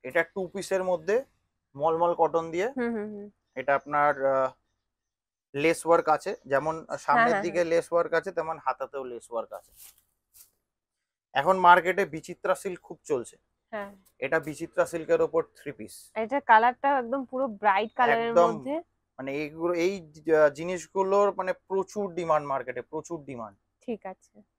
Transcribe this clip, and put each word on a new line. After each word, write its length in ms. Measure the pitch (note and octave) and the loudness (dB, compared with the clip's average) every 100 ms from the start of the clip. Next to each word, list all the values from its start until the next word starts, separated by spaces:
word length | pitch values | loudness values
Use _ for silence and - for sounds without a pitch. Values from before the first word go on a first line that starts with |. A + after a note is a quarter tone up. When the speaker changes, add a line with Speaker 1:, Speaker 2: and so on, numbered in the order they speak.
Speaker 1:
এটা 180 | B2+ E3+ D#3+ | -2 -2 -2
টু 160 | G3 F3+ | -6 -8
পিসের 360 | G3 F3+ F#3+ | -8 -2 -2
মধ্যে 320 | F#3 F3 D#3+ A3+ C4+ _ _ _ _ C#3 | 0 -2 0 -2 -2 _ _ _ _ -2
মলমল 380 | D#3 E3 F3 E3+ | 0 2 0 2
কটন 300 | D#3+ E3 E3 | 2 2 -2
দিয়ে। 200 | E3 G3+ | -4 -4
Speaker 2:
হুম, 180 | C4+ A#3 | -2 -4
হুম, 160 | A3+ G#3 | -4 -8
হুম। 180 | G#3 G#3 _ _ C3 | -12 -16 _ _ -8
Speaker 1:
এটা 140 | B2+ C#3 | 0 0
আপনার, 380 | C#3+ D3 D3 C#3 C3+ | 0 2 2 4 2
আহ, 240 | C3+ C3 - _ _ _ _ _ _ _ _ _ | 2 0 -4 _ _ _ _ _ _ _ _ _
লেস 260 | C#3 D#3 D#3+ | 0 0 0
ওয়ার্ক 260 | D#3+ E3+ E3 | 2 2 4
আছে, 220 | D3 F#3 G3+ C3 | 0 -2 -10 -2
যেমন 300 | C3+ D#3 D#3+ | -2 -2 -6
Speaker 2:
হ্যাঁ, 240 | - - | -10 -8
Speaker 1:
সামনের 280 | - D3 A#3 | 2 4 4
Speaker 2:
হ্যাঁ, 140 | G#3 | 2
Speaker 1:
দিকে 120 | E3+ | -2
Speaker 2:
হ্যাঁ। 160 | E3+ E3 | -2 0
Speaker 1:
লেস 180 | E3 - | 0 0
ওয়ার্ক 220 | E3+ E3 | -2 0
আছে, 160 | E3 F3 | -2 -2
তেমন 240 | E3 D#3+ D#3 | -6 -6 -6
হাতাতেও 440 | C3 B2+ C3+ C#3 | -6 -6 -8 -8
লেস 220 | B2+ A#2 - | -10 -12 -8
ওয়ার্ক 240 | A#2 A2 | -8 -8
আছে। 180 | G2 _ _ - _ _ _ _ - - _ _ _ _ _ _ _ _ | -14 _ _ -20 _ _ _ _ -20 -20 _ _ _ _ _ _ _ _
এখন 220 | C3+ D3+ F#3+ | -2 2 4
মার্কেটে 440 | F3+ F3+ E3+ F3 D3 | 8 6 6 0 -2
বিচিত্রা 480 | D#3 - E3+ G3 F3+ | -6 -12 -8 -4 -4
সিল্ক 240 | G3 F3 | -4 -12
খুব 160 | - F3 | -14 -20
চলছে। 320 | - C3+ A2+ _ _ _ _ | -4 -4 -4 _ _ _ _
Speaker 2:
হ্যাঁ। 180 | G#3+ G3+ G3+ _ _ | -12 -12 -16 _ _
Speaker 1:
এটা 160 | - D#3+ | -4 -4
বিচিত্রা 440 | D3 D3 E3 - E3+ | -4 -10 -6 -2 -2
সিল্কের 360 | E3+ D#3 E3 | -2 0 0
ওপর 200 | D#3+ D#3+ D#3+ _ | 2 0 -4 _
থ্রি 160 | D3 | -16
পিস। 240 | C3 G#2+ - - | -14 -16 -18 -12
Speaker 2:
আর 120 | G#3+ | -8
এটার 200 | A3 C#4 - | -4 -4 6
কালারটা 420 | A3 A#3 B3 C#4 | 6 6 0 0
একদম 280 | C4+ A#3 C4+ B3+ | 0 -2 -6 -6
পুরো 200 | B3+ C4+ G3+ | -6 -6 0
ব্রাইট 360 | G#3 F#3+ A3 - | 0 2 -2 0
কালারের 360 | A#3+ A3+ A#3 | 2 2 2
Speaker 1:
একদম, 120 | A3+ | 4
Speaker 2:
মধ্যে। 320 | E3+ - F#3 D#4 - _ _ - | 4 2 -6 -8 -8 _ _ -12
Speaker 1:
মানে 100 | C3+ | -8
এইগুলো, 420 | C#3 D3+ D#3+ E3+ F3 | -6 -8 -4 -2 0
এই 180 | F3 G3 D#3 | 0 -2 -12
জ-, 380 | D#3 D3+ D#3 D3+ C#3 | -10 2 6 6 4
জিনিসগুলোর 720 | E3+ F3+ - F#3+ F#3+ G3+ G3+ F#3 | -8 -8 -6 -2 2 4 2 0
মানে 160 | F#3 F3+ | -6 -6
প্রচুর 420 | _ F#3+ F#3 G#3 G3+ | _ -4 -4 -6 -6
ডিমান্ড 320 | E3 E3 D3+ C#3+ | -4 0 0 0
মার্কেটে, 340 | C3+ B2 B2 | -6 -6 -10
প্রচুর 340 | - D#3 - E3+ C#3 | -10 -12 -10 -12 -10
ডিমান্ড। 300 | B2+ A2 G2 _ _ | -12 -14 _ _ _
Speaker 2:
ঠিক 200 | - G#3+ F#3+ | -12 -10 -12
আছে। 300 | F#3+ _ G#3 G3+ | -18 _ _ _